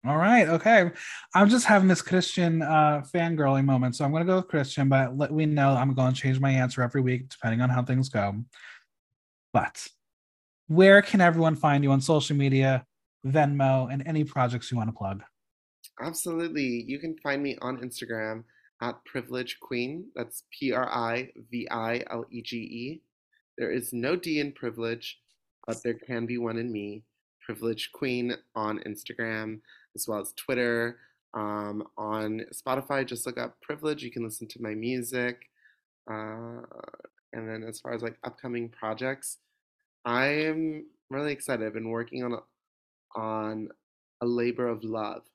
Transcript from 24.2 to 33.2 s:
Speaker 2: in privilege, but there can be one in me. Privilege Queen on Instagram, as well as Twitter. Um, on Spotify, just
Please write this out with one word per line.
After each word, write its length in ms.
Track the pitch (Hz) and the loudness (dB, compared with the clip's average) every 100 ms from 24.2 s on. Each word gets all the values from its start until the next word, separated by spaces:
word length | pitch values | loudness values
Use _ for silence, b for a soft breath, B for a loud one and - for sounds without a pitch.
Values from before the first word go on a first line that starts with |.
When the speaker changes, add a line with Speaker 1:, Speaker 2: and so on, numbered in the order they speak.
| 170 151 | -2 -4
Speaker 2:
in 140 | 143 | -4
privilege, 680 | 139 120 117 113 117 - - _ _ _ _ - | -6 -10 -6 -6 -6 -10 -16 _ _ _ _ -10
but 160 | 110 | -6
there 120 | 120 | -6
can 320 | 113 - 120 117 | -6 -8 -6 -4
be 120 | 123 | -4
one 200 | 117 113 | -4 -4
in 120 | 120 | -6
me. 320 | 107 101 104 _ _ _ _ | -6 -8 -12 _ _ _ _
Privilege 500 | - 107 113 110 - | -14 -6 -4 -4 -8
Queen 420 | - 135 123 120 - _ | -6 -4 -2 -4 -6 _
on 260 | 110 107 107 | -4 -4 -4
Instagram, 800 | - 104 - 117 113 110 110 110 b b b | -8 -12 -12 -8 -6 -6 -8 -10 b b b
as 120 | - - | -12 -6
well 140 | 104 | -6
as 120 | 95 | -6
Twitter. 640 | - - 127 120 117 117 120 b b _ | -12 -4 -2 0 0 -2 -6 b b _
Um, 520 | 110 104 104 104 104 - - | -8 -6 -6 -8 -10 -12 -10
on 480 | 107 110 107 110 - | -6 -6 -6 -8 -10
Spotify, 540 | - 135 131 135 139 131 | -12 -6 -6 -4 -4 -4
just 180 | 117 | -6